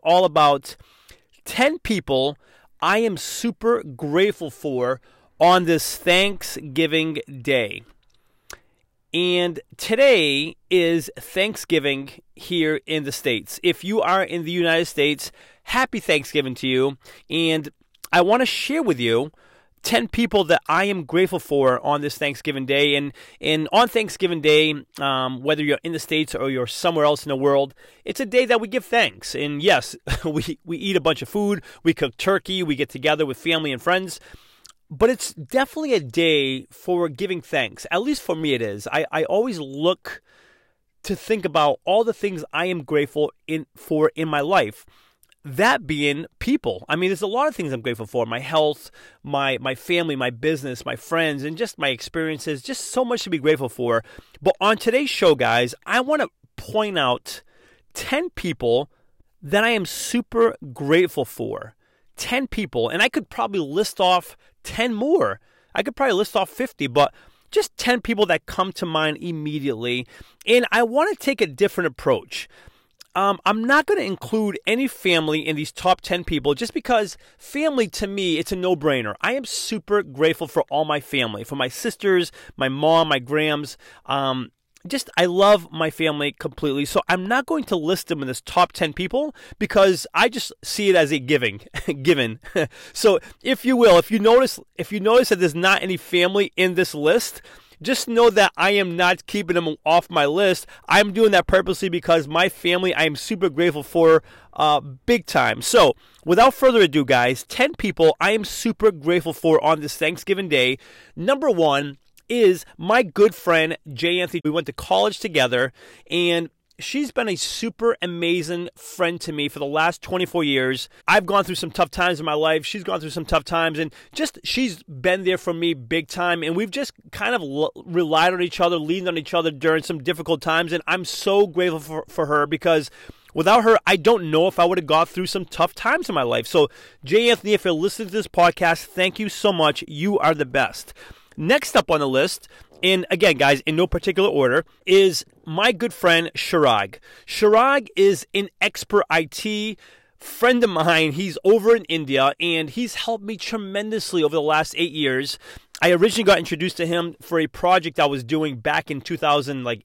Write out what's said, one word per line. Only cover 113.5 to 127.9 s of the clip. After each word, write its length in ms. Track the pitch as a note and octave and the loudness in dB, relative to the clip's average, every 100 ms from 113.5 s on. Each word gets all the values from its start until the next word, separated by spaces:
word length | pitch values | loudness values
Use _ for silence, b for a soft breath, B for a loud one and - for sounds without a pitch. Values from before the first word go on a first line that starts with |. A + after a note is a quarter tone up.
| E3 D#3 E3 - | 2 2 -2 -10
Jay 300 | B2 E3+ F3+ | -4 -2 0
Anthony. 220 | F3+ E3+ | -2 -4
We 60 | D3+ | -2
went 160 | D#3+ D3 | -2 -4
to 60 | |
college 440 | - - F#3+ G#3+ F#3+ | -8 -2 2 2 -2
together, 540 | G#3+ D3+ B2+ B2 C3 B B B B | -4 0 0 2 -2 B B B B
and 400 | E3+ F3 E3+ E3 _ _ - | -2 0 0 -4 _ _ -16
she's 320 | - C4+ C#4 | -8 -6 -4
been 160 | - A3+ | -4 -4
a 100 | F3 | -4
super 600 | - - A3+ - A#3 - | -6 -6 -8 -2 -2 0
amazing 680 | F3+ E3+ E3+ F3 D#3 F3 F3 - | -4 -4 -2 -2 -2 -8 -10 -14
friend 420 | - - F3 F3 | -14 -4 -2 -2
to 100 | - | -8
me 160 | D3+ C#3+ | -4 -6
for 120 | C#3+ | -4
the 40 | |
last 380 | C#3+ D3+ D#3+ E3+ | -4 0 0 -2
twenty-four 420 | - F#3 F3+ F3 | -6 -4 -2 -2
years. 460 | D3+ C3+ C3 C3 - b b | 0 2 0 -2 -8 b b
I've 160 | G3+ | 2
gone 200 | F3+ G3+ | 4 2
through 100 | F3+ | 0
some 160 | F3+ E3+ | -4 -4
tough 200 | - F3 | -2 -2
times 300 | - F3+ D#3+ | 0 0 0
in 60 | D#3 | -2
my 80 | |
life. 320 | D3+ D#3 D#3+ D3 | 0 2 2 -2
She's 180 | G#3+ | -10
gone 160 | F3 F#3 | -6 -6
through 100 | D#3 | -6
some 140 | E3+ | -8
tough 200 | D#3 D#3+ | -2 -2
times, 340 | - E3 E3 D3+ | 0 -2 -2 -2
and 160 | D#3+ B B | -6 B B
just 260 | - D#4 - | -6 -6 -6
she's 380 | - - B3+ E3 | -6 -2 -2 -4
been 420 | - C3+ F3+ F#3 | -16 -4 0 0
there 140 | F#3 F#3 | 0 -2
for 160 | - | -2
me 180 | E3 E3+ | -2 -2
big 360 | C#3+ A#2 E3 D#3 | -4 -4 -4 -4
time, 340 | F#3 F3 E3+ | -4 -2 -2
and 120 | D#3+ | -2
we've 160 | E3+ G#3+ | -4 -4
just 220 | C4+ C4 - _ | -6 -8 -10 _
kind 220 | - G#3 | -8 -4
of 60 | A#3+ | -4
l-, 320 | D3+ C#3 D#3 - | -4 -4 -4 -4
relied 480 | - | -6